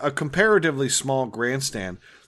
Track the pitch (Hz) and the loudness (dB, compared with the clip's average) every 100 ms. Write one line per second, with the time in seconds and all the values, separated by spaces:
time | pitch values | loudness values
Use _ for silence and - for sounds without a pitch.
0 | 143 139 151 156 220 208 160 139 131 - | 0 -2 -2 2 4 6 4 0 0 -2
1 | 135 135 123 110 120 135 135 110 95 92 | 0 -2 -2 -2 -2 -2 -4 -6 -8 -10
2 | - - | -16 -20